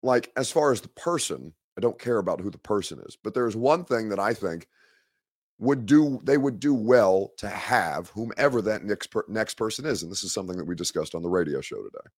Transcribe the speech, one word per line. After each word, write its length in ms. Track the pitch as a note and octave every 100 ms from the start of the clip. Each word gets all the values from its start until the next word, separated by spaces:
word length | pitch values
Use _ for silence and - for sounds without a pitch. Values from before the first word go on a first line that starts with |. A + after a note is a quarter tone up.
like, 280 | B2 B2 - -
as 140 | C3
far 200 | E3 D3+
as 120 | A#2+
the 60 | -
person, 640 | - - E3+ - C#2 C#2 - _ -
I 20 |
don't 180 | A#2 -
care 200 | B2 A#2
about 240 | F#2 F2+
who 80 | F#2+
the 80 | -
person 420 | - G#2 F#2 C#2 -
is. 100 | -
But 80 | G#2+
there's 240 | A#2 A#2+ G#2+
one 300 | C3 D#3+ F3
thing 240 | A#2+ A2
that 100 | G2
I 140 | G2
think 340 | A#2 F#2+ E2+ - _ _ _ _ _ _ _ _ _
would 280 | A2+ C#3 G#2+
do, 340 | D3 D3+ C3
they 120 | - C#3+
would 240 | C#3 A2+
do 140 | C#3+
well 580 | C3+ A2 B2+ G2+ F#2+ G2 -
to 100 | G#2
have, 600 | F#2+ - B2 E2+ D2 F2
whomever 500 | - A#2 - C#3+ B2
that 240 | G#2 G#2+
next 220 | G2+ G#2 -
per-, 180 | A2+ -
next 260 | G#2+ G#2+
person 320 | - A2 A2 D3
is. 160 | A2
And 100 | E2
this 120 | G2
is 100 | F#2+
something 240 | - F#2 F2+
that 80 | D#2+
we 80 |
discussed 400 | F2 F2 - D2+
on 80 | E2+
the 80 | E2+
radio 320 | F#2 F2+ C#2
show 200 | - G1+
today. 280 | G1+ - -